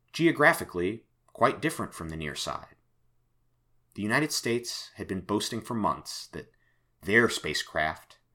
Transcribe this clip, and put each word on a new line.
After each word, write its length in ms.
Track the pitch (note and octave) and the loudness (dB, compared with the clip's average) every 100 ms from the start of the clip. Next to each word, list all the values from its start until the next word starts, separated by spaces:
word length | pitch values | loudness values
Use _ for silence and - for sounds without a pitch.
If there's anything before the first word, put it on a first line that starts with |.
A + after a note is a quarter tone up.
| _ | _
geographically 920 | - E3 D3+ D3+ D#3+ - F2 F2+ A2+ - _ _ | 2 4 6 6 6 0 -2 -2 -4 -12 _ _
quite 280 | - A#2+ - | 2 2 2
different 320 | D#3+ D#3 G2 | -2 -4 -8
from 160 | - E2 | -8 -10
the 80 | D#2+ | -6
near 180 | D#2 C#2+ | -6 -6
side. 400 | - - - _ _ _ _ _ _ _ _ _ _ _ _ | -6 -6 -10 _ _ _ _ _ _ _ _ _ _ _ _
The 80 | - | -4
United 300 | G#2 B2+ D3+ | 0 2 2
States 600 | - A#2+ A#2+ A#2+ - - - | 0 0 -2 -2 -10 -10 -10
had 120 | G2 | -6
been 140 | F#2+ | -6
boasting 400 | F2 G#2 - A2+ | -2 -2 -2 -6
for 120 | - | -4
months 540 | A#2 F#2+ C#2 - - - | 0 0 0 -6 -12 -12
that 180 | E2+ - _ _ _ _ _ | -12 -14 _ _ _ _ _
their 260 | - A2 A#2 | 2 4 4
spacecraft 880 | - E2 D2+ - E2 D#2 D#2+ - - _ | 2 -4 -4 -4 -2 -2 -2 -10 -20 _